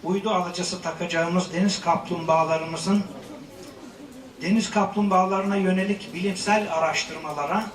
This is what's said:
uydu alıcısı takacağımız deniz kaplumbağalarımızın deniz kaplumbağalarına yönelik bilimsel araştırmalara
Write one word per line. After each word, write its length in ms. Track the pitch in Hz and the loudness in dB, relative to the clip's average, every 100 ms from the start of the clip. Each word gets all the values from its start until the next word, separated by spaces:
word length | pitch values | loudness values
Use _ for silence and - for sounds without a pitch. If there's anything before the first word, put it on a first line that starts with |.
uydu 260 | 156 196 214 | 0 -2 2
alıcısı 520 | 190 175 175 180 185 | 0 0 -4 -6 -4
takacağımız 720 | 170 160 175 165 165 180 185 | -6 -6 -2 0 2 2 0
deniz 280 | 170 202 - | 2 2 2
kaplumbağalarımızın 1200 | 170 165 - 175 160 160 160 160 160 160 190 202 190 - - - - - - - - - - - - - | 2 0 0 -4 2 4 4 0 0 -4 2 2 2 -10 -14 -16 -16 -18 -18 -16 -18 -18 -18 -18 -18 -6
deniz 300 | 165 220 196 | 2 2 4
kaplumbağalarına 840 | 208 185 208 202 185 190 196 196 196 | 2 2 2 4 4 4 2 2 2
yönelik 580 | 185 185 196 202 - | 2 2 2 -2 -4
bilimsel 600 | 165 196 185 - 214 202 | -4 -2 -2 2 2 2
araştırmalara 920 | 160 160 - - 160 156 147 143 196 214 | 0 2 0 -4 -8 -6 -4 0 0 -2